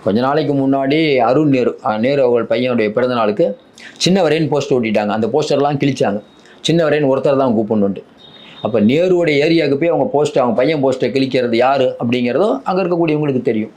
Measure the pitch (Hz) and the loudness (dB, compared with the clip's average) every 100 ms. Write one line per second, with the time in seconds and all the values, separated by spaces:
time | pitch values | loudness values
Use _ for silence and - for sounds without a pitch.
0 | 107 104 131 151 143 139 135 135 135 151 | -2 -2 0 0 -2 -2 0 0 0 0
1 | 160 131 117 139 156 131 120 - - 107 | 2 2 2 2 2 2 0 -2 -6 -2
2 | 123 143 123 120 107 117 127 117 107 107 | 0 2 2 0 0 -2 0 0 0 0
3 | 123 123 107 - 170 - _ - - - | -2 0 -2 0 -2 -2 _ -20 -20 -4
4 | 165 190 160 156 151 143 - 127 113 107 | 0 2 2 0 0 -2 0 0 0 0
5 | 104 107 110 151 147 139 143 147 143 123 | -2 -2 -2 -2 0 0 0 0 -2 0
6 | 120 101 - - - - - 165 156 147 | -2 -2 -10 -20 -20 -10 -2 0 2 0
7 | 139 131 151 135 135 110 107 110 101 95 | 0 0 0 0 2 0 0 0 -2 -4
8 | - - - - - - 110 113 104 143 | -12 -20 -20 -20 -20 -10 -4 2 2 2
9 | 185 175 165 143 151 165 151 139 170 156 | 2 2 2 2 2 2 2 0 0 0
10 | 131 139 147 - 123 107 139 160 135 127 | 0 0 0 0 0 0 0 0 0 0
11 | 123 131 127 131 120 113 127 139 127 127 | -2 -2 0 0 0 2 2 2 0 -2
12 | 117 123 123 135 208 269 - 185 180 175 | -4 -2 0 0 0 -2 -2 -2 -2 0
13 | 165 151 147 127 123 110 107 | 0 0 -2 -2 -2 -4 -6